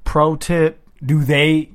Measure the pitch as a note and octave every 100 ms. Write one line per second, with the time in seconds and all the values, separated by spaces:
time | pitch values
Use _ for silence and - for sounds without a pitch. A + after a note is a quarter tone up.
0 | - D3+ D#3 D3+ - E3+ D#3+ - - -
1 | C3 D#3 C3+ C#3+ D3+ D#3 D#3